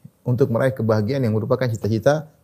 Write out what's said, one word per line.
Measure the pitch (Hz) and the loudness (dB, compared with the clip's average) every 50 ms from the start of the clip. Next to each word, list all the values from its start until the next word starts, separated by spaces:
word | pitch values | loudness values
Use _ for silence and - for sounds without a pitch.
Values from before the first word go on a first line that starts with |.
| - - - _ _ | -20 -20 -20 _ _
untuk | 123 123 117 139 117 113 | -2 0 2 2 2 2
meraih | 113 131 131 | 0 0 0
kebahagiaan | 127 - 113 110 110 107 104 107 139 139 | 0 0 0 0 2 2 0 0 -2 -2
yang | 127 110 107 | 0 0 0
merupakan | 110 95 - 127 123 127 120 | -2 0 0 0 0 0 -2
cita-cita | 110 - - 101 113 110 - 143 147 156 151 - _ _ | -4 -2 -2 -2 -2 2 2 2 2 2 -2 -8 _ _